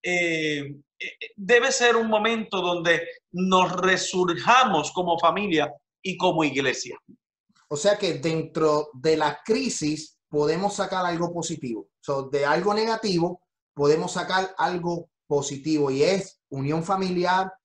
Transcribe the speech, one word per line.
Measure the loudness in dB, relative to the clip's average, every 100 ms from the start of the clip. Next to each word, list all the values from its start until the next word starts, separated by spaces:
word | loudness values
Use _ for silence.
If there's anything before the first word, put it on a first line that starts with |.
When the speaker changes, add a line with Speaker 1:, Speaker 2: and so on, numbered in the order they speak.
Speaker 1:
Eh, | 0 0 2 0 -2 -4 -6 -14 _ _
eh, | -14 -12 -16
debe | -12 4 4 4
ser | 2 4 4
un | 2
momento | 2 2 -2 -4 -4
donde | -2 -2 2 0 0 -14 _
nos | -4 2 4 4
resurjamos | 2 2 2 0 0 0 0 4 6 6 2 0
como | -2 0 2
familia | 2 2 0 0 0 -4 _ _
y | -8 0
como | 0 2
iglesia. | 0 0 -2 -2 -8 -14 _ -20 _ _ _ _ _
Speaker 2:
O | -2
sea | 0 0
que | 0
dentro | -2 -2 -2 -4 0 2 2 -2
de | -4 0 2
la | 0 -2
crisis | -2 -2 0 -4 -4 -4 -8 _ _
podemos | -2 0 0 -2
sacar | -2 -4 -2
algo | -2 -2 -4
positivo. | -4 -6 -8 -8 -8 -10 _
So, | -6 -4 -2
de | -2 2
algo | 2 0
negativo | 0 0 -2 -2 0 0 -4 _ _ _
podemos | -2 2 2 2
sacar | -6 -2 -2 -2 -2
algo | -2 -2 -4 -6 -8 _ _
positivo | -2 -2 -8 -2 0 2
y | 2
es | 2 2 -2 _ _
unión | -6 -2 -2
familiar | 0 -2 0 0 2 2 0 -8